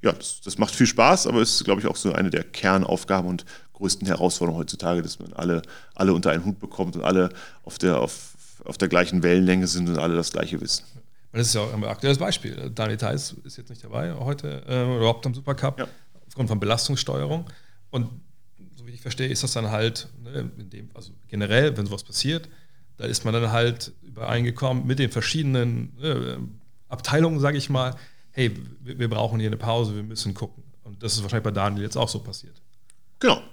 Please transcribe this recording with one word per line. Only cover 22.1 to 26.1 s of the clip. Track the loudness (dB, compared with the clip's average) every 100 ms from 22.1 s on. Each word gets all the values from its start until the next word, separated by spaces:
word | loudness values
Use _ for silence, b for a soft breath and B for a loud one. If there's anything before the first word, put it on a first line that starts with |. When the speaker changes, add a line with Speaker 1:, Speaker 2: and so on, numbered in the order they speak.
| -2 0 -2 -4 b b b b -8
Speaker 2:
da | -4
ist | -2
man | 2
dann | 2 2
halt | 4 2 2 -8 -12
übereingekommen | -16 -10 -2 0 0 0 0 0 0
mit | 2
den | 2
verschiedenen, | 2 0 0 2 4 2 0 -4 -6
äh, | -4